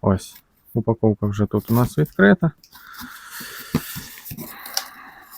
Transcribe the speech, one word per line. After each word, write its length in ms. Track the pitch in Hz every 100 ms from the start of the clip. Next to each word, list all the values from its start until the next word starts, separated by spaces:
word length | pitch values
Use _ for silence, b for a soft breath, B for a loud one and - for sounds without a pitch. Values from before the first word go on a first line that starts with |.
Ось, 340 | 98 98 - - _ _ _
упаковка 520 | 120 110 113 110 104 104
вже 200 | 101 104
тут 260 | 107 -
у 20 |
нас 240 | 113 123 -
відкрита. 540 | 151 - 196 190 160 - _ B B B B B B B B B B B B B - - - - - - - - - - - - -